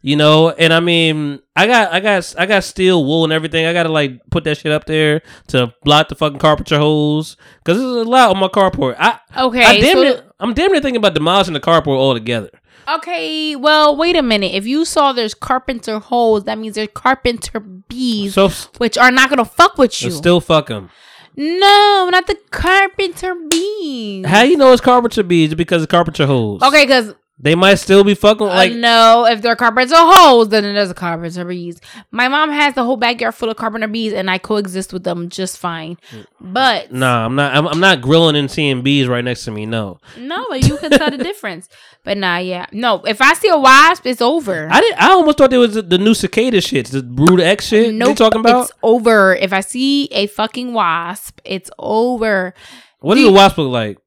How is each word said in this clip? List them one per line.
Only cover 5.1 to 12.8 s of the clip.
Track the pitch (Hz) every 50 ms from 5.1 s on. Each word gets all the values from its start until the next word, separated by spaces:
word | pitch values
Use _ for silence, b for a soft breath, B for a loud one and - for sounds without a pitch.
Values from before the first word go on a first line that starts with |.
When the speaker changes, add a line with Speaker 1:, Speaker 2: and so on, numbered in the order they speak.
| 151 160 B B B B B -
Speaker 1:
to | - 131 123 117 - _
block | _ 143 147 151 156 -
the | 147
fucking | - 160 151 139 139
carpenter | - 156 151 143 - - 160 147
holes, | 151 151 156 151 151 151 151 151 151 - - b b b b b _
'cause | - 175 220
there's | 262 254
a | 247 240 226
lot | 226 240 262 247 220
on | 190 190
my | 190 190
carport. | 190 208 196 185 - - 135 131 117 -
I, | 160 214 226 - _ _ - -
Speaker 2:
Okay, | 262 254 226 254 240
Speaker 1:
I | 220 240 254
damn | 226 285 370
Speaker 2:
so | 254
Speaker 1:
near, | 262 277 247 - - _ _ _
I'm | 190 233
damn | 226 247 339 392
near | 381 302
thinking | 277 277 247 233
about | 208 196 160
demolishing | 151 151 165 180 202 190 175 160
the | 143
carport | - - 170 160 151 147 135
altogether. | 131 135 135 127 117 110 117 120 113 101 - _ _ b b b b